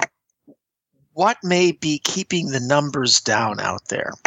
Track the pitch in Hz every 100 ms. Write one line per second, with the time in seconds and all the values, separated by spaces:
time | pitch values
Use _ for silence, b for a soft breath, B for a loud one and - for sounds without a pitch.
0 | - _ _ _ _ _ _ _ _ _
1 | _ 156 202 240 185 180 180 156 160 147
2 | - 185 - 175 151 135 123 147 147 139
3 | 123 - - 107 113 104 98 92 - -
4 | - -